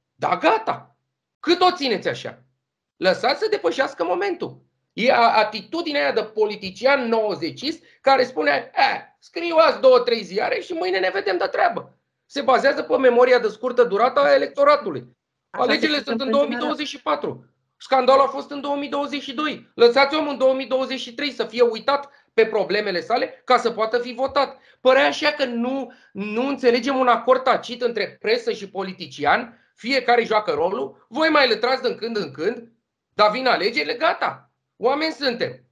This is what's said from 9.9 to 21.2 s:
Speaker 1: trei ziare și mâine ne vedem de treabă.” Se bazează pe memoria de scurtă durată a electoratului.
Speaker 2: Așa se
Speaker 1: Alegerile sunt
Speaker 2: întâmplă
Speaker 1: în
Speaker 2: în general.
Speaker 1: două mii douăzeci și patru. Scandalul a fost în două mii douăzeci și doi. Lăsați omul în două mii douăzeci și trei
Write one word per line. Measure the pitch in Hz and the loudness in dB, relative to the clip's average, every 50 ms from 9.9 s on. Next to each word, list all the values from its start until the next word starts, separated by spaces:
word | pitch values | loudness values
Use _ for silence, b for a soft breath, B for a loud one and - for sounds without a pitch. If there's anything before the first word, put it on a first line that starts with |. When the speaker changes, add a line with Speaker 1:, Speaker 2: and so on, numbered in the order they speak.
| 254 247 | 6 6
Speaker 1:
trei | 240 - 233 226 202 | 4 2 -2 -4 -4
ziare | 165 180 190 - - - 403 | -6 -6 -4 -2 -2 -2 -4
și | 349 - 359 | -4 -6 -6
mâine | 320 359 370 370 381 | -4 -4 -2 -2 0
ne | 370 370 359 | -2 -2 -2
vedem | 392 - 403 370 349 | -2 -2 -2 -2 -2
de | - | -2
treabă.” | - - - - - - - - - _ _ _ _ _ _ _ | -2 0 0 0 0 0 -2 -8 -12 _ _ _ _ _ _ _
Se | _ - 285 | _ -8 -2
bazează | 269 226 262 220 196 285 277 277 | 2 4 4 4 4 2 0 0
pe | 294 - - - | 0 0 0 4
memoria | 269 254 240 240 247 247 247 247 | 4 4 6 6 6 6 6 4
de | 190 214 | 4 0
scurtă | - - - 254 240 240 233 | -4 -4 -6 0 2 2 2
durată | 190 190 202 226 262 - 285 | 2 2 2 2 2 2 2
a | 277 285 285 | 4 4 4
electoratului. | 269 285 277 - - 277 285 294 294 - 196 156 120 - - _ _ _ _ _ _ _ _ | 4 2 0 0 2 4 4 4 4 2 -4 -8 -8 -10 -14 _ _ _ _ _ _ _ _
Speaker 2:
Așa | - - - | -4 -2 0
se | 254 | 0
Speaker 1:
Alegerile | - 226 233 311 302 294 | 0 0 0 0 0 -2
sunt | - - | -4 -4
Speaker 2:
întâmplă | 233 226 277 262 247 285 | -4 -4 -2 0 2 2
Speaker 1:
în | 285 | 2
Speaker 2:
în | - | 0
general. | 233 240 | -2 -4
Speaker 1:
două | 302 302 | -4 -4
mii | 302 - | -6 -6
douăzeci | 302 269 | -8 -10
și | - 269 | -10 -8
patru. | - 311 294 294 - 170 127 - - _ _ _ _ _ _ _ | -6 -4 -4 -4 -4 -6 -8 -10 -14 _ _ _ _ _ _ _
Scandalul | - - 262 269 254 247 269 277 277 | -4 0 0 2 4 6 6 6 4
a | 254 | 2
fost | - 277 277 - | -2 -6 -12 -12
în | 294 285 | -12 -10
două | 269 294 285 | -6 -6 -6
mii | 285 285 285 | -6 -6 -4
douăzeci | - 285 285 269 240 285 | -4 -4 -4 -4 -6 -8
și | 269 - 262 | -10 -8 -8
doi. | 226 208 247 240 - - _ _ | -6 -6 -6 -6 -8 -12 _ _
Lăsați | - 233 240 233 262 277 277 294 | 4 4 4 6 4 2 2 2
omul | 311 311 294 | -2 -4 -4
în | 277 233 | -2 0
două | 262 262 262 | 2 2 2
mii | 262 269 214 | 0 -2 -4
douăzeci | 262 262 262 233 262 254 | -4 -4 -2 -4 -6 -8
și | 247 247 233 | -10 -10 -10
trei | 233 | -8